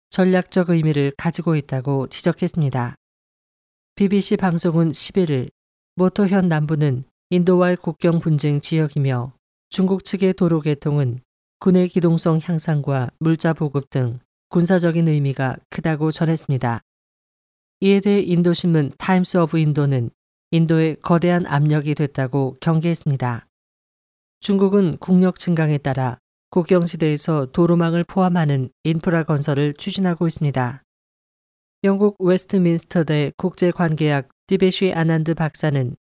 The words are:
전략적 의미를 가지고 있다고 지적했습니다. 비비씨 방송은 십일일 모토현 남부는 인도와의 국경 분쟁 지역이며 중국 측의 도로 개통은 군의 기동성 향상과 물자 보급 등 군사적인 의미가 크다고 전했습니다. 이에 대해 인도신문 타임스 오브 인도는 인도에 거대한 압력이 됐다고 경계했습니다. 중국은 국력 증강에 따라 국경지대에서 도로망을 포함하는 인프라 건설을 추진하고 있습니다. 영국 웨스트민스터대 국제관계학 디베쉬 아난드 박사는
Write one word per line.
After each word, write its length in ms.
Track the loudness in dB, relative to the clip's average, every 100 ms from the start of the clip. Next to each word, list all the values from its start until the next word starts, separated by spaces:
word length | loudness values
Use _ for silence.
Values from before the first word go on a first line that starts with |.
| _
전략적 600 | 0 2 2 0 0 2
의미를 420 | 2 2 2 0 -2
가지고 400 | -4 -4 -2 -2
있다고 500 | -2 -6 -2 -4 -4
지적했습니다. 880 | -4 -4 -2 -2 -2 -2 -2 -6 -10 _ _ _ _ _ _ _ _ _ -2
비비씨 400 | 0 0 0 0
방송은 560 | 0 0 0 2 0
십일일 580 | -2 -4 -2 0 -2 -4 -12 _ _ _ -2
모토현 500 | 0 2 2 2 2
남부는 560 | 0 0 0 0 -2 -6 _ -2
인도와의 440 | 0 4 4 2 0
국경 420 | -6 -2 0 0
분쟁 420 | 0 0 0 -2
지역이며 720 | -2 -2 0 -2 -2 -2 -6 -12 _ _ _
중국 360 | -2 0 0
측의 300 | -4 -2 0
도로 260 | 2 0 0
개통은 600 | 0 -2 -2 0 0 -4 -12 _ _ -4
군의 280 | 2 2 2
기동성 520 | 2 2 2 2 0
향상과 680 | -2 -4 -2 -2 -2 -2 -4 -4
물자 320 | -2 0 -2
보급 360 | -2 -4 -4 -4
등 300 | -4 -4 -6 -14 _ _
군사적인 580 | 0 2 2 2 2 2
의미가 520 | 2 0 -2 -4 -6 -10
크다고 420 | -6 -4 -2 -2
전했습니다. 720 | -2 -2 -2 -2 -2 -2 -4 -10 _ _ _ _ _ _ _ _ _
이에 180 | 2 2
대해 200 | 2 0
인도신문 760 | 2 2 2 0 0 0 0 -4
타임스 380 | 0 0 2 0
오브 220 | 0 2
인도는 520 | 0 2 0 0 -2 -8 _ _ _
인도에 440 | 0 2 2 0
거대한 520 | -2 0 2 2 0 0
압력이 480 | 0 2 0 0
됐다고 600 | -2 -4 -4 -4 -2 -4 -4
경계했습니다. 840 | -2 0 0 -2 -2 -2 -4 -6 -12 _ _ _ _ _ _ _ _ _
중국은 560 | -2 2 2 2 2 -2
국력 420 | 2 4 4 0
증강에 400 | -2 0 0 0
따라 400 | -2 -2 -4 -6 _ _ _
국경지대에서 1040 | -2 2 2 0 -2 -2 0 -2 -2 -2
도로망을 500 | 0 2 2 2 0
포함하는 680 | -2 0 0 2 0 0 -4 _
인프라 400 | -4 -2 0 0
건설을 520 | 0 -2 0 0 -2
추진하고 520 | -2 -6 -2 -2 0 -2
있습니다. 560 | 0 -2 -2 -4 -6 _ _ _ _ _ _ _ _ _ _
영국 320 | -2 2 0 2
웨스트민스터대 1120 | 0 0 0 0 2 0 -2 -2 0 0 -2 -4
국제관계학 960 | -6 -2 -2 0 -2 0 0 -2 -4 _ -4
디베쉬 460 | 0 2 2 0
아난드 400 | 0 0 0 0
박사는 600 | -2 -4 -2 -2 0 -2 -8